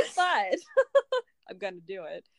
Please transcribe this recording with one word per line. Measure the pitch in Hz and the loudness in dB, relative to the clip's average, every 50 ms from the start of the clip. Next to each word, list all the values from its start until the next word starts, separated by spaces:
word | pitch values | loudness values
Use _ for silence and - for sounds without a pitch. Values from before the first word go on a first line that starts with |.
| - - - | 2 2 2
But | 359 359 359 339 226 202 190 - 359 - - - 539 508 - - 554 | 0 0 2 2 0 0 0 -2 -4 -4 -2 0 0 2 4 2 0
<laughs> | 554 - 523 508 - _ _ _ _ - | 0 0 -4 -6 -6 _ _ _ _ -18
I'm | 185 185 | -14 -10
gonna | 202 190 185 175 | -10 -10 -10 -12
do | 165 170 196 190 165 | -14 -14 -12 -12 -12
it. | 151 165 175 - _ _ | -12 -12 -14 -16 _ _